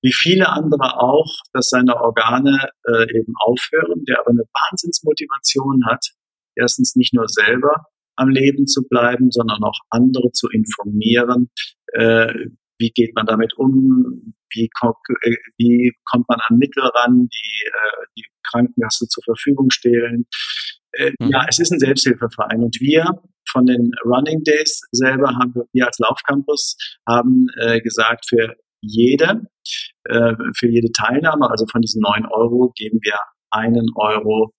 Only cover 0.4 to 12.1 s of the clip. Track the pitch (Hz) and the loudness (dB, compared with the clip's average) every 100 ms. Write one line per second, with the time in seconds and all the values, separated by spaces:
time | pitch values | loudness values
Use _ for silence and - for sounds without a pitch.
0.4 | 170 143 156 147 131 - 123 147 156 - | 2 0 0 0 0 0 2 2 0 -8
1.4 | _ 131 120 127 127 120 117 113 113 123 | _ -4 0 2 2 2 0 0 0 2
2.4 | 139 139 135 _ 120 117 113 110 110 113 | 2 2 -2 _ -2 0 2 0 -4 -2
3.4 | 110 123 - 160 110 - 135 123 120 120 | 0 0 0 -2 -2 -4 -2 -2 2 0
4.4 | 113 135 160 185 170 - 156 151 143 - | 0 -4 -4 -4 -6 -4 -4 -4 -6 -6
5.4 | - 135 135 135 113 127 - _ _ _ | -4 -2 0 0 0 -2 -6 _ _ _
6.4 | _ - 120 - 123 127 123 123 110 107 | _ -2 -2 0 0 0 0 0 -2 0
7.4 | 104 123 143 156 _ _ _ - 131 135 | 2 2 0 0 _ _ _ -2 2 4
8.4 | 139 139 135 135 131 123 120 123 127 120 | 2 2 0 0 0 2 2 2 2 2
9.4 | 113 104 104 - _ 117 127 127 120 - | -2 -2 -4 -6 _ 2 2 2 -2 -2
10.4 | 117 110 107 - 101 104 110 120 120 123 | -2 -2 -2 -6 -6 -4 0 0 2 0
11.4 | 123 - - _ - 113 113 | -2 -6 -16 _ -10 0 2